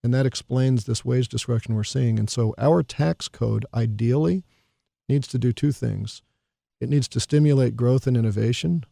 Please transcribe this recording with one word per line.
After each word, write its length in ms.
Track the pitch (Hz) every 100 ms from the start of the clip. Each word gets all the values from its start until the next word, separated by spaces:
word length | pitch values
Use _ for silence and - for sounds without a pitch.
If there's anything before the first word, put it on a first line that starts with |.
And 80 | 117
that 140 | 127 131
explains 600 | - - 127 131 127 104
this 200 | 117 127
wage 240 | 123 123
destruction 460 | 120 - 117 - 110
we're 80 |
seeing. 340 | 110 135 123 110
And 120 | 107
so 240 | - 110 -
our 240 | 139 170
tax 460 | 151 - 151 170 -
code 400 | - 113 110 107 120
ideally 680 | 113 107 117 131 160 185 - _ _ _ _ _ -
needs 200 | 139 127
to 100 | 127
do 160 | 123
two 180 | 113 147
things. 520 | - 120 101 107 - _ _ _ _ _ _
It 100 | 120
needs 180 | 143 123
to 100 | 120
stimulate 560 | - 147 151 139 123 113
growth 320 | 120 131 131
and 100 | 123
innovation 680 | 113 104 110 123 160 170 131